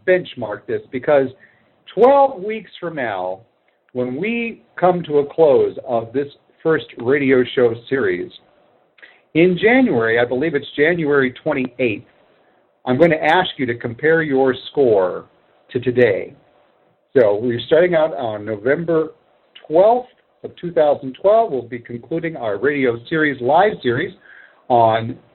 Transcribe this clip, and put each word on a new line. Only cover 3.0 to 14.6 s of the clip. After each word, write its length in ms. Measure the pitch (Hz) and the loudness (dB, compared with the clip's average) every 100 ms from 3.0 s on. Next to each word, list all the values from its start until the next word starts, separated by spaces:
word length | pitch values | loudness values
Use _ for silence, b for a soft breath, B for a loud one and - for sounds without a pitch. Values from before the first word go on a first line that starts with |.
| 117 95 92 92 _ _ _ _ _ | -6 -6 -6 -10 _ _ _ _ _
when 240 | 127 123 131 | -8 -6 -4
we 440 | 208 233 233 - _ | -6 -4 -6 -10 _
come 300 | - 180 180 | -2 0 0
to 140 | 156 147 | 0 -2
a 160 | 143 | 0
close 420 | - 160 123 101 92 - | 2 4 4 2 -2 -6
of 260 | 117 113 | -6 -4
this 160 | 127 143 - _ _ | -6 -6 -10 _ _
first 260 | 160 156 - - | -2 -2 -4 -8
radio 460 | 120 135 135 127 123 | -2 0 2 2 2
show 200 | - 120 113 - | 2 0 0 -6
series, 440 | 135 104 90 90 - _ _ _ _ _ _ b b b | -4 -2 -4 -8 -14 _ _ _ _ _ _ b b b
in 220 | 156 185 175 | 2 2 4
January, 580 | 214 247 247 127 113 117 | 2 4 2 2 0 0
I 60 | |
believe 320 | 120 127 165 143 | 0 -2 -2 -4
it's 100 | - - | -6 0
January 560 | 151 175 147 143 127 120 | 0 0 0 0 0 -2
twenty-eighth, 640 | 156 143 127 - 123 98 - _ b b b b b _ | -6 -4 -4 -4 -4 -4 -12 _ b b b b b _
I'm 140 | 127 127 | -4 2
going 120 | 165 | 2
to 120 | 156 | 2
ask 280 | 151 175 - - | 0 0 -2 -4
you 80 | 123 | -6
to 100 | 117 | -6
compare 460 | 123 113 156 165 | -8 -4 0 0
your 340 | 156 131 135 123 | 0 0 0 -2